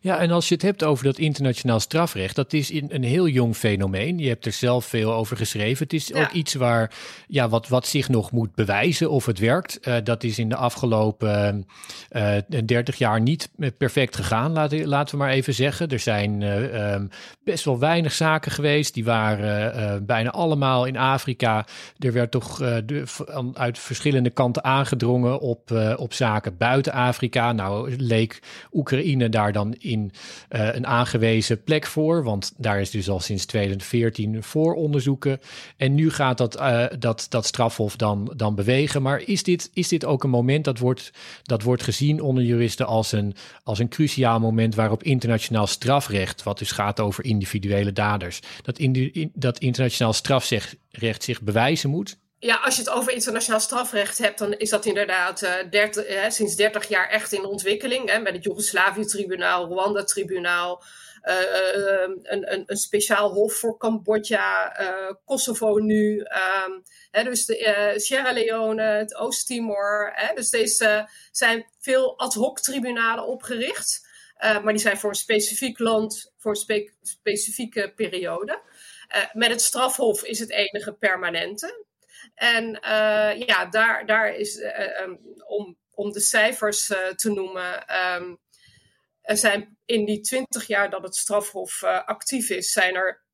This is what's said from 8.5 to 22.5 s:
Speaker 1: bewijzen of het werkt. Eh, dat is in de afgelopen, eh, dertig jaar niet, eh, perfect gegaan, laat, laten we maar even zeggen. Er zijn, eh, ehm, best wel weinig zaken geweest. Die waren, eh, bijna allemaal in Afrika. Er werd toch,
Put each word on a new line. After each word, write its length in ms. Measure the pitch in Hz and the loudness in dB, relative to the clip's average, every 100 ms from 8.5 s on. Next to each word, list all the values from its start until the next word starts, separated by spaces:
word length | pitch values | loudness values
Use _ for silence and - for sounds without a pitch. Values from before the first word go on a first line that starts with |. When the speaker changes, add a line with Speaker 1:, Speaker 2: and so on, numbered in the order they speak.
Speaker 1:
bewijzen 540 | - 104 101 160 151 160 | 0 2 2 2 2 2
of 160 | 143 | 2
het 140 | 117 95 | 0 2
werkt. 400 | 113 156 - - | 2 2 0 -8
Eh, 160 | - 120 | -2 -2
dat 200 | 110 117 | 0 -2
is 160 | 117 110 | -2 -2
in 100 | 110 | -2
de 60 | |
afgelopen, 1080 | 117 123 - 123 110 107 - 110 104 101 101 95 - - - - | 0 -2 0 2 4 2 0 0 2 2 0 -6 -16 -20 -18 -8
eh, 280 | 120 104 101 98 143 | -2 2 2 0 -2
dertig 320 | 113 120 120 - | 0 -2 -2 0
jaar 240 | 117 113 | 2 4
niet, 280 | 117 160 - - | 2 0 -6 -6
eh, 120 | 139 - | -6 -2
perfect 380 | 131 - 127 | 0 2 0
gegaan, 360 | - 95 113 143 | -2 -2 0 0
laat, 200 | 160 151 | 0 0
laten 460 | 151 156 143 143 143 | 0 0 0 0 -2
we 60 | |
maar 80 | 139 | 0
even 220 | 135 127 | 0 0
zeggen. 340 | 120 139 - 170 | 0 0 0 -4
Er 120 | 123 | -2
zijn, 420 | - 104 101 104 | 0 0 0 0
eh, 520 | 101 101 131 117 104 | 0 -2 -2 -2 -2
ehm, 140 | 101 98 - - - | -2 -4 -12 -20 -6
best 220 | - 170 | -4 -2
wel 140 | 151 123 | 0 2
weinig 340 | 147 170 156 | 2 2 2
zaken 380 | - 160 156 - | 2 2 2 0
geweest. 420 | - 147 147 147 | -2 2 2 0
Die 100 | - | -2
waren, 680 | 113 113 107 104 107 104 110 | 2 2 2 2 0 0 -2
eh, 220 | 117 104 101 | -2 -2 -2
bijna 280 | 101 117 120 | 0 0 0
allemaal 560 | - 170 147 135 131 | 0 2 2 4 2
in 120 | 127 123 | 2 0
Afrika. 720 | 131 135 - 120 120 107 104 - - _ | 2 2 -2 0 2 2 -2 -14 -20 _
Er 160 | 127 | 0
werd 180 | 120 117 | 2 0
toch, 300 | 127 - | -2 -4